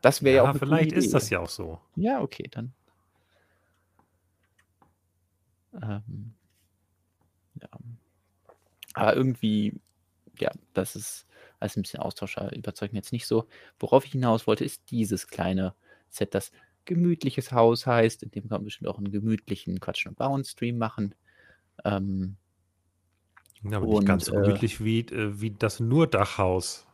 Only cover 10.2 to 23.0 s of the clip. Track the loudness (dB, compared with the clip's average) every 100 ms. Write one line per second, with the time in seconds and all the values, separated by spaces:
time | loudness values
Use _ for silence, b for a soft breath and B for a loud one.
10.2 | _ -4 -4 -4 _ -4 -4 -8 -12 -14
11.2 | _ b b b -6 -4 -6 -6 -8 -8
12.2 | -10 -8 -8 -8 -10 -8 -8 -8 -6 -8
13.2 | 0 0 0 B B _ 4 4 4 -2
14.2 | 2 2 2 0 -2 -8 _ -2 -2 -2
15.2 | -6 -4 -2 0 -2 -6 b b b -6
16.2 | -2 -2 -6 b b b -4 0 2 2
17.2 | -2 -4 -2 6 6 6 2 4 4 2
18.2 | -12 -12 -6 -6 -6 -8 -8 -6 -4 -4
19.2 | -2 -2 -4 -10 -6 -6 -6 -8 -8 -4
20.2 | -2 -2 -4 -6 -4 -2 -4 -2 -6 -6
21.2 | b b b b b -6 -2 -2 -2 -4
22.2 | -4 -8 _ _ _ _ _ _